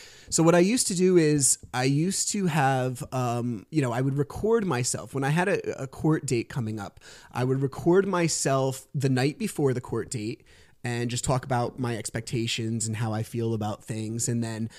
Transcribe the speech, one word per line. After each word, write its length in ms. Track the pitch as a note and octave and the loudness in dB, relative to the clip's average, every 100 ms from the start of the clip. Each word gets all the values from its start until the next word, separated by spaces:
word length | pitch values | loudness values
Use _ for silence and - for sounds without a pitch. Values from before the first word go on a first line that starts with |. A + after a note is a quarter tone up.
| - - - | -20 -20 -2
so 120 | - | 4
what 120 | E3 | 6
I 60 | F3 | 8
used 260 | F#3 B3 - | 6 2 0
to 80 | |
do 220 | F3+ F#3 F3+ | 2 6 6
is 420 | D#3 D3+ B2+ - - | 6 4 2 0 -2
I 80 | B2 | -2
used 460 | C3 C#3+ F3 G3 - | 2 2 0 -2 -2
to 160 | G#3 F#3 | 0 0
have, 560 | D3+ C3+ C3 B2+ B2+ B2+ | 2 2 2 -2 -4 -6
um, 540 | C3 B2 A#2+ A#2+ A2 - | -4 -2 -2 -2 -6 -4
you 120 | D3+ | -2
know, 100 | B2+ | 0
I 80 | A#2+ | 0
would 160 | C3+ C#3 | 0 0
record 480 | C#3+ - G#3 A#3 | -4 -2 2 2
myself 480 | F#3+ B2+ B2+ - A2 | 2 0 -2 -4 -6
when 120 | C3+ | -2
I 60 | C#3 | 0
had 180 | D#3+ F#3 | 2 2
a, 340 | F3+ - - | 0 -2 -6
a 40 | C3+ | -10
court 360 | - D#3+ D3+ | -2 0 2
date 240 | C3+ A#2 - | 0 -2 -2
coming 300 | C#3 A2 A2 | -6 -6 -6
up. 220 | G2 - - - - | -10 -14 -20 -20 -12
I 100 | - | -4
would 180 | B2+ C3+ | -2 0
record 460 | C#3 - E3+ F3+ F#3+ | -2 0 4 4 4
myself 800 | F3+ E3 - D#3 C3+ C3 B2+ - | 0 0 0 0 2 0 -4 -8
the 140 | D3 C3+ | -2 0
night 280 | B2+ C#3 - | 2 0 -2
before 380 | G#3+ - C#3 | -6 0 0
the 60 | B2 | 0
court 300 | - A2+ - | -4 -6 -4
date 340 | A2+ G#2+ - _ - - _ | -6 -6 -8 _ -20 -20 _
and 260 | B2 A#2+ A#2+ | -4 -2 -2
just 140 | B2 | -2
talk 200 | - C3 | 0 0
about 340 | C3 B2 A#2+ - | 0 -2 -2 -4
my 200 | A#2+ A2+ | -4 -4
expectations 880 | - A#2 A2+ B2+ A#2 - A2+ A#2 G#2+ | -6 -8 -4 -4 -2 -2 -2 -2 -4
and 100 | A2 | -2
how 160 | A#2 | -2
I 120 | A2 | -2
feel 280 | A2 A2+ A2+ | -4 -4 -2
about 320 | A2 G#2+ G#2 | -2 -4 -6
things. 440 | - A2 A2 A#2 A2+ | -8 -8 -6 -4 -2
And 140 | A#2 | -2
then, 280 | A2+ A2 A2+ | -4 -6 -8